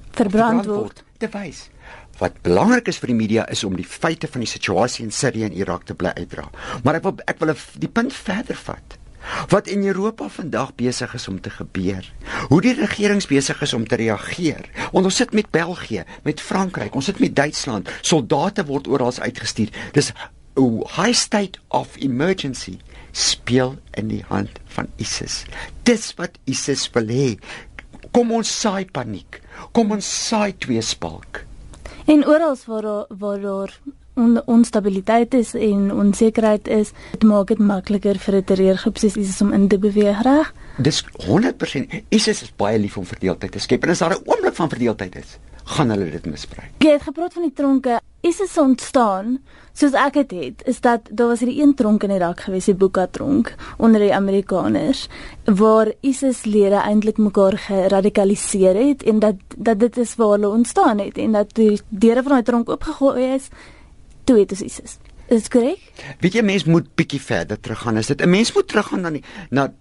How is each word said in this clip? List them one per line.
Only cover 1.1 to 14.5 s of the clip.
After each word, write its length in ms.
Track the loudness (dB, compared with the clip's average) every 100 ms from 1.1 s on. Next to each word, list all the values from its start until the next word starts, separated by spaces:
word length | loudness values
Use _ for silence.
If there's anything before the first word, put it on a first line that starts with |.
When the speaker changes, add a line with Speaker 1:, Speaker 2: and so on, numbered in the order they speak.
| -12
Speaker 2:
te 100 | -10 -10
wys? 320 | -12 -14 -20 -20 -20 -20 -16 -6
Wat 240 | -6 -4
belangrik 460 | 0 4 4 2 0
is 100 | -6
vir 100 | -2
die 80 | -2
media 320 | 0 0 -2
is 140 | -6
om 120 | -6 -6
die 100 | -8
feite 420 | -4 -4 -4 -8
van 140 | -8
die 80 | -8
situasie 560 | -6 -2 0 0 -2 -8
in 60 |
Sirië 320 | -4 -2 -2
en 100 | -4
Irak 300 | -4 -4 -6
te 100 | -8
bly 160 | -6 -4
uitdra. 400 | -4 -10 -12 -14 -14 -14 -4
Maar 120 | 0 0
ek 80 |
wil, 120 | -2 -6 -6
ek 140 | -4
wil 100 | -2
'n 60 | -2
f-, 200 | -6 -8
die 120 | -6
punt 240 | -2 -2
verder 420 | -4 -6 -6 -6 -10
vat. 420 | -10 -14 -14 -20 -20 -18 -12 -8 0
Wat 180 | 0 0
in 180 | -4 -2
Europa 440 | -2 -4 -6 -12
vandag 460 | -10 -6 -4 -6 -4
besig 380 | -4 -4 -8
is 140 | -10 -10
om 140 | -10
te 80 | -10
gebeur, 640 | -12 -10 -6 -4 -4 -8 -16 -12 -6 2
hoe 120 | 4
die 120 | 4
regerings 540 | 0 -2 0 0 0 2
besig 340 | 0 0 -4
is 120 | -4
om 140 | -4 -2
te 80 | 0
reageer. 720 | 0 -2 -4 -4 -2